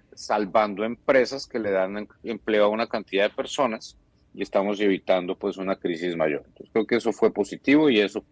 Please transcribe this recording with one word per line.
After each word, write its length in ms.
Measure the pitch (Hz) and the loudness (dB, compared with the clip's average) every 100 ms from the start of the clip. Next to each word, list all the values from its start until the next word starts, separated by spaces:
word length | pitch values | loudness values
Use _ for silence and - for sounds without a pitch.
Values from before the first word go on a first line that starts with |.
| _ | _
salvando 680 | - - 107 104 110 107 95 | -18 -4 -2 0 2 0 0
empresas 640 | 110 120 - 135 117 135 - | -6 -4 2 2 2 -2 -8
que 120 | 123 | -6
le 120 | 107 | -2
dan 260 | 95 95 101 | 0 -2 -4
em-, 100 | 104 _ | -12 _
empleo 420 | 104 110 - 107 104 | -10 -8 0 2 4
a 40 | |
una 180 | 107 117 | 2 -2
cantidad 420 | 113 98 95 104 | -4 -2 0 0
de 60 | - | 0
personas 640 | 127 - 127 110 - - _ _ _ | -6 -2 -2 -2 -10 -20 _ _ _
y 80 | - | -10
estamos 380 | 101 104 98 101 | -2 0 0 2
evitando, 580 | 104 92 - 92 90 95 | 2 2 2 0 0 -4
pues, 200 | 101 92 | -4 -4
una 180 | 95 95 | -4 -4
crisis 400 | - 82 87 82 | -4 -4 -4 -2
mayor". 280 | 78 71 - | -2 -2 -8
Entonces, 240 | - - | -20 -4
creo 160 | 113 107 | -2 0
que 80 | 120 | 0
eso 160 | 113 | 0
fue 220 | 104 110 | 0 0
positivo 560 | 98 101 80 - 147 156 | 0 -4 -4 2 4 4
y 100 | 110 | 4
eso, 240 | 101 107 - | 2 -2 -10